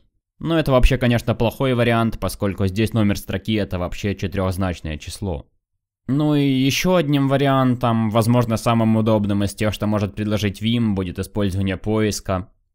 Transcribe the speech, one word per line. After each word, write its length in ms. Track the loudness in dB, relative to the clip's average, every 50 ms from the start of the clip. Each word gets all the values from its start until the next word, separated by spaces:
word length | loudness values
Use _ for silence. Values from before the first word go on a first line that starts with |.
| _ _ _ _ _ _ _ _
Но 180 | -4 -2 0 0
это 140 | 2 4 4
вообще, 260 | 4 6 4 4 2
конечно, 380 | 2 2 2 2 0 -2 -2
плохой 380 | 0 0 -2 0 0 -2 0 2
вариант, 440 | 2 2 2 2 2 0 0 -2 -4
поскольку 480 | -6 -6 -4 -4 -4 -4 -2 0 -2
здесь 260 | -2 0 0 0 0 2
номер 240 | 2 2 2 0
строки — 380 | -2 -4 -6 -8 -6 -4 -2 -2
это 240 | -2 -2 -4 -4 -6
вообще 380 | -6 -6 -6 -6 -4 -4 -4
четырёхзначное 840 | -4 -6 -6 -4 -2 -2 -2 -2 -2 -2 -4 -4 -6 -8 -10 -10 -8
число. 480 | -10 -12 -12 -8 -6 -6 -6 -8 -10 -14 _ _ _ _ _ _ _ _ _ _ _ -4
Ну 260 | -2 0 2 2 2
и 80 | 2 2
ещё 540 | 2 2 2 2 2 0 0 0 2 2
одним 320 | 2 2 2 2 2 2 2
вариантом, 840 | 2 2 2 2 2 2 2 2 0 0 0 0 0 2 0 2
возможно, 460 | 2 2 4 4 4 2 2 2 0
самым 400 | -2 0 2 2 2 4 4 2
удобным 480 | 2 4 2 2 2 2 0 0 0 0
из 100 | -2 -2
тех, 180 | -2 -2 -2 -2
что 140 | -2 -2
может 300 | -2 0 0 -2 -2 -4
предложить 440 | -4 -4 -2 -2 -2 -2 -2 -4 -2
Vim, 340 | -2 -2 0 0 0 0 0
будет 260 | 0 -2 -4 -4 -6
использование 560 | -8 -6 -2 -2 -2 0 0 -2 -2 -2 -4
поиска. 720 | -4 -4 -2 0 0 0 0 -2 -4 -4 -4 -4 -4 -4 -8 _ _ _ _ _